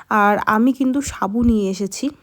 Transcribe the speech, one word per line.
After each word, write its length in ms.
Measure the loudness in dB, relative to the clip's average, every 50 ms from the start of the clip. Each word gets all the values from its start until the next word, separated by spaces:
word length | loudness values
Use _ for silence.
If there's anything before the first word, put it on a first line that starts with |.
| -6 -2
আর 300 | 2 2 4 4 2 2 0
আমি 260 | 0 0 2 2 2
কিন্তু 280 | 2 0 0 0 0 -2
সাবু 420 | -4 -6 -6 -6 -6 -4 -2 0
নিয়ে 280 | 2 2 2 2 0 -2
এসেছি, 380 | -2 -4 -6 -6 -6 -6 -8 -8 -8 _